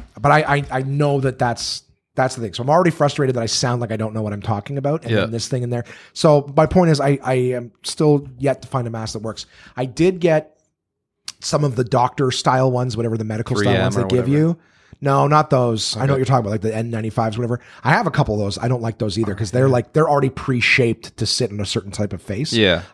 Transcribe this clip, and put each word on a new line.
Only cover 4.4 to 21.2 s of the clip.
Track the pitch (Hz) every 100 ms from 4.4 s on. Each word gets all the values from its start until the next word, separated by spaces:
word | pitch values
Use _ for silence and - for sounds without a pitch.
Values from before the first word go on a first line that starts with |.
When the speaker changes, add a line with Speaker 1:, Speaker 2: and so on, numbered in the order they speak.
Speaker 1:
talking | 107 104 - 139
about. | 139 160
And | 117
Speaker 2:
Yeah. | 107
Speaker 1:
then | 95
this | 113 -
thing | 127
in | 120
there. | 120 - - -
So | - 165 147 143
my | 143 156
point | 185 170
is, | 143
I, | 139 139
I | 131
am | 131 127 123 117 _
still | - - 151 147 139 127
yet | 135 131
to | -
find | 131 117
a |
mask | 113 110
that | 107
works. | 110 104 - - -
I | - 127
did | 113 180 180
get | 170 156 - _ _ _ _ _ _ _ - -
some | - 151
of | 147 117
the |
doctor | 120 123 123 - 131
style | - - 127 131
ones, | 123 127 110
whatever | 117 110
the |
medical | 110 107 - 113
style | 104
Speaker 2:
Three | 117
M |
Speaker 1:
ones | 95 98
they |
Speaker 2:
or | 95
Speaker 1:
give | 123 123
Speaker 2:
whatever. | 147
Speaker 1:
you. | 160 165 _ _ _ -
No, | 139 139 143
not | 151 151
those. | 131 120 110 - 110
I |
know |
Speaker 2:
Okay. | 135
Speaker 1:
what | 139
you're | 127
talking | 135
about, | 104
like | 110
the | 110
N | 110 117
ninety-fives, | 113 110 117 113 104
whatever. | 120 120 - -
I | 123
have | 180 185
a |
couple | 151 113
of | 107
those. | 101 -
I | 120
don't | 127
like | 113 -
those | 107 95
either | 104 95
'cause | 104
they're | 123 135
like, | 123 -
they're | 151 160
already | 143 135
pre-shaped | - - 123 110 - 117 110 -
to | -